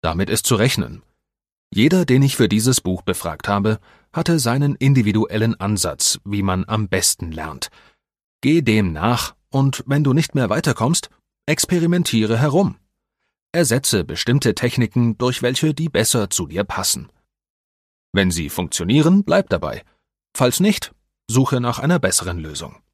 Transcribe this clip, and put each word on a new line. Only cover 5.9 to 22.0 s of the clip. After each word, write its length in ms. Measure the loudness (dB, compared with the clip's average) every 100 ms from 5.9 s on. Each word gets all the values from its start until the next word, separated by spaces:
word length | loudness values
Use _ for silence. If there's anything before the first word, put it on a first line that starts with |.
| -2 -2 -4
wie 200 | -6 -2
man 220 | -2 -2 -2
am 200 | -4 -2
besten 440 | -2 -2 -4 -8
lernt. 380 | -10 -12 -12 -14 -14 _ _ _ _ _ _
Geh 200 | 0 2
dem 320 | 4 2 2
nach 420 | -2 -2 -2 -4 _ _
und 340 | 0 2 0 -2
wenn 160 | 0
du 100 | 2
nicht 220 | 2 0 0
mehr 140 | 0
weiterkommst, 600 | 0 0 0 0 -2 -4 _ _ _ -4
experimentiere 920 | -2 0 0 2 0 2 0 2 2
herum. 380 | 2 2 0 -2 _ _ _ _ _ _ _
Ersetze 520 | -2 0 0 2 0
bestimmte 520 | -2 -4 0 2 2 0
Techniken 640 | -2 0 0 2 0 0
durch 240 | -2 0
welche, 320 | -2 0 -2
die 160 | 0 -2
besser 400 | 0 0 0 -2
zu 180 | -4 -4
dir 160 | -4
passen. 460 | -4 -4 -4 -6 -8 _ _ _ _ _ _ _ _ _ _
Wenn 180 | 0 0
sie 200 | 0 -6
funktionieren, 720 | -6 -6 -4 2 2 4 4
bleib 260 | 4 0 0
dabei. 340 | -4 -4 -10 _ _ _ _ _ -2
Falls 240 | 0 2
nicht, 340 | 0 0 -6 _ _ _ -2
suche 320 | 0 2 0
nach 200 | -2 -2
einer 200 | 0
besseren 380 | 0